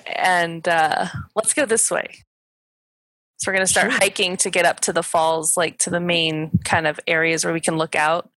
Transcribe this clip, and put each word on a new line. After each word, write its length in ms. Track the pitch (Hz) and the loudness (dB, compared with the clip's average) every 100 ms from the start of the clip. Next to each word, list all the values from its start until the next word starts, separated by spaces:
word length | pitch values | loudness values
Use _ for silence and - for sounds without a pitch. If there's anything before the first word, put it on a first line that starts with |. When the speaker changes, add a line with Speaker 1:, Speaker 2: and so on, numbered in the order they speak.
| - - | -4 -2
Speaker 1:
And, 500 | 185 180 170 165 175 | 2 2 0 -2 0
uh, 400 | 165 156 - 180 - - - | 2 2 0 -4 -6 -6 -2
let's 180 | - | 0
go 120 | - 262 | 0 0
this 260 | 226 - | 0 0
way. 320 | - - - _ _ _ _ _ _ _ _ _ _ _ - | -2 -6 -12 _ _ _ _ _ _ _ _ _ _ _ -8
So 140 | - | -4
we're 40 | 190 | 0
gonna 100 | 190 | 2
start 240 | 196 208 | 2 2
Speaker 2:
Sure. 80 | - | 2
Speaker 1:
hiking 380 | 202 - 185 185 | 0 0 -2 -2
to 120 | 196 | -2
get 160 | 180 170 | 2 2
up 140 | - | 2
to 120 | - | -2
the 100 | 170 | -2
falls, 520 | 170 170 160 160 156 - | 0 2 2 2 0 0
like, 200 | 165 - | -2 -2
to 100 | - | -2
the 100 | 175 | -2
main 580 | 175 170 160 156 156 - | 0 0 0 -2 -2 -2
kind 240 | - 175 156 | 0 0 0
of 120 | 151 - | -2 -2
areas 380 | 165 165 160 175 | 0 2 0 -2
where 80 | |
we 60 | 165 | -2
can 160 | - 160 | -2 -2
look 180 | 160 - | -2 0
out. 340 | 151 170 - | 0 0 -4